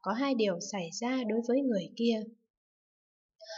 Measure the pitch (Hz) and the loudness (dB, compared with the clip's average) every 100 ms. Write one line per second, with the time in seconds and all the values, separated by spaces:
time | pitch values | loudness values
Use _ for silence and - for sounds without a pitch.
0 | 185 220 277 247 208 175 - 202 170 - | -4 0 0 2 2 0 -4 -6 -6 -4
1 | 240 262 220 226 233 262 269 202 170 - | -2 0 0 0 2 2 2 0 -2 0
2 | 233 220 214 - _ _ _ _ _ _ | 2 2 -2 -12 _ _ _ _ _ _
3 | _ _ _ _ - | _ _ _ _ -16